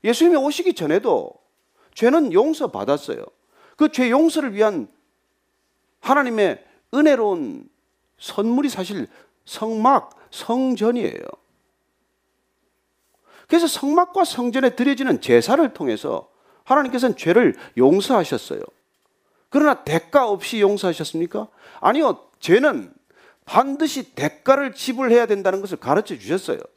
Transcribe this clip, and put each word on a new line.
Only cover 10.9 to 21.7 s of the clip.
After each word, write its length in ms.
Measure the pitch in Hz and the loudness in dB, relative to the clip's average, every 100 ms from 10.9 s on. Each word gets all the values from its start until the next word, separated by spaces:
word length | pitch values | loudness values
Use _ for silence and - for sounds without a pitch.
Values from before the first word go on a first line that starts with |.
| 247 196 - - - _ _ _ _ _ _ _ _ _ _ _ _ _ _ _ _ _ _ _ - _ | -2 -4 -8 -16 -20 _ _ _ _ _ _ _ _ _ _ _ _ _ _ _ _ _ _ _ -20 _
그래서 180 | 339 330 | 0 0
성막과 580 | - 277 320 359 370 | -2 0 2 2 0
성전에 520 | 339 - 247 247 269 254 | -2 -2 -4 0 0 0
드려지는 440 | 269 254 262 135 | -2 -2 -2 -2
제사를 540 | - 120 113 285 277 | 4 2 4 0 0
통해서 560 | - 143 107 143 98 - _ _ _ | -2 -6 -4 -6 -8 -10 _ _ _
하나님께서는 520 | - 277 269 247 247 - | 0 0 0 -2 -2 0
죄를 400 | 160 175 196 - - - | 2 4 4 0 -10 2
용서하셨어요. 840 | 131 185 196 240 165 120 - - - _ _ _ _ _ _ _ _ | 4 4 2 0 0 -6 -8 -12 -12 _ _ _ _ _ _ _ _
그러나 320 | 277 302 254 | 0 2 0
대가 420 | - 165 - 285 240 | -2 -4 2 0 2
없이 360 | 196 - 233 | -2 -4 0
용서하셨습니까? 840 | 202 202 185 160 156 160 170 208 214 _ - | 2 2 -2 -4 -6 -6 -6 -6 -10 _ -20